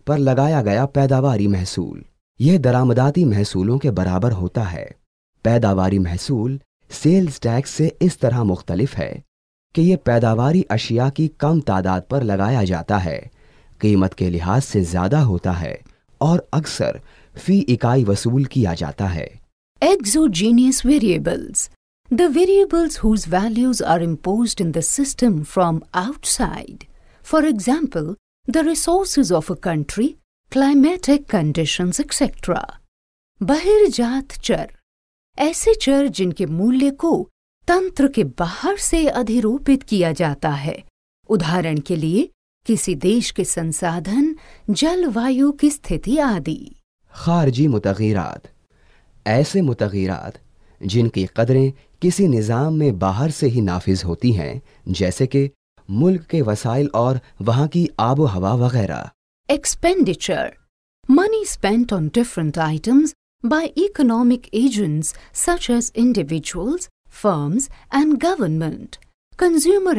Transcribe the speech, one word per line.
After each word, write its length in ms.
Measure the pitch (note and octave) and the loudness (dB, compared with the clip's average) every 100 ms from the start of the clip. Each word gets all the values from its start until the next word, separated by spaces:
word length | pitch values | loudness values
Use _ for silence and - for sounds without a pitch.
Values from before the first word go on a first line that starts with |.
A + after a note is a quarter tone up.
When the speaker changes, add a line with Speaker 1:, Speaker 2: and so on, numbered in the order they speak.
| - | -4
Speaker 1:
पर 120 | D3 | 0
लगाया 440 | C3+ B2+ C#3+ D#3 | 2 2 2 2
गया 240 | G#2 G#2 C3+ | 0 0 0
पैदावारी 600 | C#3 C3+ C3 C#3 A2 G2+ | 0 2 2 2 2 0
महसूल। 560 | F#2+ F#2 - D#2 - - _ _ _ | 0 -2 -6 -8 -10 -18 _ _ _
यह 180 | C3 F#3 | 2 4
दरामदाती 640 | B2+ B2 B2+ A#2+ C3+ D#3+ | 4 2 2 4 2 2
महसूलों 540 | D3+ G2 G2+ F#2 G2 C3+ | 2 2 0 0 0 0
के 120 | C#3 | 0
बराबर 420 | F#2 F#2 F2+ A#2 | 0 0 0 0
होता 300 | G2+ F2+ A#2+ | -2 -4 -4
है। 220 | G2 D#2 - - _ _ _ _ | -4 -6 -12 -18 _ _ _ _
पैदावारी 540 | A2+ A#2 A2 F#2+ F#2 G2 | 0 2 2 2 2 2
महसूल 600 | F2+ F2 - B2+ A#2 C#3 - _ _ | 0 -4 -4 -4 -2 -6 -12 _ _
सेल्स 500 | - D3+ F#3+ F3 C3 | -2 2 2 2 -2
टैक्स 300 | A#2+ A#2+ - | -2 -2 -4
से 260 | - D#3+ - | -2 -2 0
इस 160 | F3+ - | -2 2
तरह 220 | B2+ B2 | 0 2
मुख्तलिफ 500 | G#2+ F2+ - F2+ C3+ | 0 -2 -4 -2 -2
है 180 | - C#2+ - - _ _ _ _ | -4 -8 -10 -16 _ _ _ _
कि 80 | - | 0
यह 160 | E3+ F#3 - | 2 2 2
पैदावारी 560 | A#2+ A#2 A2+ C3 F3+ - | 2 2 2 2 2 0
अशिया 380 | A2+ - A#2 C3+ | -2 -2 0 0
की 180 | C#3 D#3 - | 0 -4 -2
कम 200 | D3 E3 | 0 0
तादाद 420 | - F#2+ F#2 F#2 - | 0 -2 0 -2 -2
पर 120 | C#3 | -4
लगाया 420 | A2+ F#2+ G2+ C3 | -2 0 0 0
जाता 340 | F#2+ F2 E2 G2+ | 0 -2 -2 -2
है, 320 | E2+ C#2+ - - _ _ - - | -2 -6 -12 -20 _ _ -20 -4
कीमत 340 | G#2+ G2+ F#2+ | 2 2 2
के 140 | - F#2 | 0 -2
लिहाज 320 | E2+ F2 A#2 | -2 0 0
से 220 | - G#2 | 0 0
ज्यादा 360 | E2+ F2 F#2 D3+ | 0 0 0 2
होता 320 | B2+ F2 F#2+ | 2 0 -2
है 260 | F2 D#2+ - - _ _ _ | -4 -6 -10 -16 _ _ _
और 260 | D3 F3 - | 0 0 0
अक्सर 460 | F3 D3+ - E2 - - _ _ - | -4 -4 -4 -4 -6 -14 _ _ -10
फी 220 | - G3 - | 0 0 2
इकाई 360 | A#2+ A#2 C3 | 0 2 2
वसूल 400 | G#2 G2+ A2+ C3 | 2 0 0 0
किया 300 | C3 C3 G2 | 0 0 0
जाता 320 | E2 D2+ - G2 | -2 -6 -4 -4
है। 220 | E2 - - _ _ _ _ | -4 -8 -14 _ _ _ _
Speaker 2:
Exogenous 960 | D4+ G4 G#3 D#4 D#4 E3 G#3+ A#3+ B3+ C4 B3 | 2 2 2 2 2 2 4 4 4 2 2
variables, 840 | D4+ G#3 D#3+ D3 - - - - - _ _ _ | 2 2 0 -2 -4 -6 -8 -8 -12 _ _ _
the 180 | A#3+ F4 | 2 2
variables 640 | C#4 F4+ G4 G4 E4 D#4+ - | 4 4 4 4 2 0 0
whose 220 | A3 G#3+ E3+ | 0 0 0
values 540 | F3+ A3 A3 B3+ B3 | -2 0 0 0 0
are 180 | - E3+ | 0 0
imposed 580 | E3+ D#3 F#3 G#3+ A#3 - | 0 -4 -2 -2 -2 -2
in 120 | - | -2
the 100 | E3 D#3+ | -2 -2
system 500 | - C#4 - B3 D#3 D3+ | -2 -4 0 0 0 -2
from 260 | G3 F3 D#3+ - | 0 0 0 -4
outside। 920 | - G3+ D4 - - A3 - - - - - _ _ | -6 -6 -6 -4 -2 -2 -4 -12 -18 -20 -20 _ _
For 160 | - - D#4 | -2 2 2
example, 680 | A3 G#3+ D4+ D#4+ E3 D3+ G#3 _ _ - | 0 0 0 -2 -4 -6 -10 _ _ -2
the 160 | D#4+ D#4 | 0 0
resources 640 | D#4 - F4+ F#4+ - G#3+ F3 | 0 0 0 2 0 2 0
of 120 | D#3 | -2
a 60 | E3 | -6
country, 520 | F#3+ D#3 D3 - C#4 - _ _ _ | -4 -4 -4 -2 -4 -4 _ _ _
climatic 760 | C4 C4+ C#4+ D4 F4+ - C#4+ - | 0 4 6 4 2 2 0 2
conditions, 720 | G3 D3+ D3+ D#3 - F3+ F#3 | 0 0 0 -2 -2 -2 -2
et 120 | C#4+ | -4
cetera। 500 | - C4+ - - E3+ - - _ _ _ _ _ _ | -2 -2 -4 -6 -4 -6 -14 _ _ _ _ _ _
बहिर्जात 920 | F#3+ D4+ F4+ G#4+ G4+ A#3 A#3 C4+ C4+ - | 0 0 4 4 4 2 -2 -2 -6 -10
चर, 260 | - E3+ - - _ _ _ _ _ - | -4 -4 -6 -14 _ _ _ _ _ -4
ऐसे 360 | D4+ E4 A4 | -2 0 0
चर 340 | A4 - C#4 C#4 | 2 2 2 2
जिनके 380 | F3+ F#3 - F3 | 0 -2 -2 -4
मूल्य 440 | D#3+ A3 B3+ C#4 | 0 2 2 0
को 220 | C#4 E4+ - - _ _ _ - | 0 0 0 -2 _ _ _ 0
तंत्र 400 | F4+ F#4 - C#4 | 0 0 0 0
के 160 | A#3 D3+ - | 2 -2 -2
बाहर 380 | E3+ F#3 D#4+ G4+ | -6 -4 -4 -2
से 280 | - E4 D4+ | -2 0 0
अधिरोपित 760 | A#3+ A3+ A#3+ G#3+ C4+ - C4+ | 0 0 0 0 0 2 0
किया 300 | - G#3 E3 | 2 0 0
जाता 380 | D#3 D#3+ C#3+ D#3+ | 0 -2 -2 -4
है। 320 | C#3 D3 - - _ _ _ - | -4 -6 -10 -14 _ _ _ -2
उदाहरण 500 | G#3+ D#3 F3+ E3 D3+ | 0 0 -2 -2 -4
के 180 | C#3+ E3+ | -4 -4
लिए 320 | D#3 F#3+ F4+ _ _ _ - | 0 0 -2 _ _ _ -4
किसी 280 | A3+ - | -2 -2
देश 360 | E3+ - A#3 - | -2 0 0 -2
के 140 | - | -4
संसाधन, 920 | F3+ - E3 D3+ F3+ E3+ E3 A#3 D4+ D#4 - - - | -4 -4 -4 -4 -4 -4 -2 0 0 -2 -12 -12 -6
जलवायु 800 | F#3+ D#4 F4+ E4+ A3+ B3 B3+ C#4+ | 0 0 0 0 0 0 2 0
की 180 | C#4+ D4 | 2 0
स्थिति 480 | - - D#3+ F#3 D4 | 0 -6 -6 0 0
आदि। 560 | C#4+ F#3 C#3+ D#3 - - _ _ _ | 2 0 -4 -8 -10 -20 _ _ _
Speaker 1:
खारजी 540 | - E3 F3 C#3+ B2 D3+ | -6 0 2 2 2 2
मुतगीरात, 720 | G#2+ G2+ G2 G#2+ G2+ D#2+ - - _ _ _ _ _ _ _ G#2+ | 2 0 0 0 0 -4 -10 -18 _ _ _ _ _ _ _ -2
ऐसे 360 | A#2 D3+ G3 | 0 2 0
मुतगीरात 760 | D#3 A#2 G#2 G2 F#2+ F2 - - _ _ _ _ | 0 0 -2 -2 -2 -4 -10 -18 _ _ _ _
जिनकी 460 | G2 A#2 A#2 G2+ F#2 - | -2 0 0 0 -2 0
कदरें 360 | A#2 C3 C3+ C3+ _ _ | 2 2 2 -2 _ _
किसी 240 | F3+ F3 F#3+ | -2 2 2
निज़ाम 460 | A#2 G#2+ A#2 D#3 | 2 0 0 0
में 240 | D#3 D3 F#2+ | 0 0 0
बाहर 320 | F#2+ G2+ D#3 | 0 0 -2
से 180 | - C#3 | 0 0
ही 120 | A#2+ | 0
नाफिज 440 | G2 F2 F#2 F#2+ | 0 0 0 -2
होती 280 | F2+ E2+ B2 | -2 -2 0
हैं, 300 | G#2 C#2+ B2+ - _ - | 0 -2 -8 -14 _ -8
जैसे 380 | F#2 F#2 - C3 | -2 -2 0 -2
कि 220 | C#3 C#3 - _ _ - | 0 -2 -6 _ _ -6
मुल्क 380 | G2+ F3 F#3 - | 0 2 2 -2
के 120 | E3 | -2
वसाइल 460 | A2+ G#2 A#2 B2+ D3 | 0 -2 -2 -2 0
और 260 | A2+ B2 C3 - - | 0 0 -2 -6 -6
वहाँ 260 | G2+ A#2+ D3+ | -2 0 0
की 200 | F3 E3+ - | 0 -2 0
आबो 260 | A2+ C3+ D3 | 0 2 0
हवा 280 | F#2 F#2+ | 0 0
वगैरह। 560 | A#2+ B2 A#2+ F#2+ C2 G1+ - _ _ - | 0 0 0 -2 -6 -10 -18 _ _ -4
Speaker 2:
Expenditure, 1040 | D4 - - E4+ F#4+ G#3 - - E3 - - _ _ _ _ - | -4 -2 -2 0 2 0 -2 -4 -4 -6 -10 _ _ _ _ 2
money 340 | C#4 G4+ A4 F#4+ | 4 4 0 -4
spent 460 | - G3 A3+ A#3+ | -4 0 0 0
on 160 | G3 D#3 | -2 -2
different 480 | A#3+ A#3+ - D#3 E3+ | 0 -2 -2 -4 -2
items 560 | D#3+ D#3 A3 C4+ D4+ - _ _ | -2 -2 2 4 4 -2 _ _
by 180 | A#3 D4+ E4 - | -2 0 -2 -2
economic 720 | G4+ G4+ B3+ A#3 A#3+ B3 - | -2 2 2 4 2 2 -2
agents 600 | A3 C4 G#3+ F3+ D3+ D#3+ - - | 0 0 0 -2 -2 -4 -8 -12
such 360 | - - E4+ - | -4 -2 -2 0
as 200 | A#3+ A#3 - | -2 -2 0
individuals, 920 | B3 G#3+ D3 D#3+ - F3+ G#3 F4 - _ _ | 2 2 -2 -4 -6 -6 -4 -6 -8 _ _
firms 580 | - G#3+ D#3+ C#3+ G#3+ - - - | -4 -2 0 -2 -2 -4 -10 -4
and 260 | C4+ D4+ C4+ | 0 2 2
government। 800 | E4 F#4 F3+ D#3+ D#3+ - - - _ _ _ - | 0 0 -2 -2 -4 -8 -14 -20 _ _ _ -2
Consumer 580 | F4+ E4 D#4+ G4+ F#4 | 0 2 4 2 2